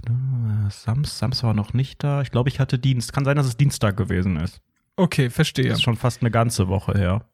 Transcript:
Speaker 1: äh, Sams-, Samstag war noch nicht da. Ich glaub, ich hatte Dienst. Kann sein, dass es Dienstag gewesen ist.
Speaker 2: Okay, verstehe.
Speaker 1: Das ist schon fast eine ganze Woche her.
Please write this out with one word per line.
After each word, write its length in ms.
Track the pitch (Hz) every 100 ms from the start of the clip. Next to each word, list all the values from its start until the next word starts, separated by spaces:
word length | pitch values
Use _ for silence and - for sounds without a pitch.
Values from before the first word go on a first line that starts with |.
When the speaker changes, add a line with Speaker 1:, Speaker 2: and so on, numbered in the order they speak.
Speaker 1:
äh, 640 | - 120 131 127 113 107 104
Sams-, 480 | - - 123 143 -
Samstag 300 | 107 - 117
war 80 |
noch 180 | 107 101
nicht 300 | 120 131 -
da. 200 | 143 143
Ich 100 | 131
glaub, 160 | 117 139
ich 100 | -
hatte 180 | 131 131
Dienst. 360 | 135 127 113
Kann 120 | -
sein, 120 | 135 143
dass 100 | 135
es 100 | 113
Dienstag 400 | 139 - 107 98
gewesen 400 | 92 92 95 82
ist. 240 | 85 - _ _ _ -
Speaker 2:
Okay, 340 | 180 - 127
verstehe. 380 | - 160 - 127
Speaker 1:
Das 100 | 113
ist 60 |
schon 120 | - 113
fast 260 | 127 -
eine 100 | 120
ganze 340 | 113 117 - 92
Woche 320 | 95 - 98
her. 260 | 92 98 -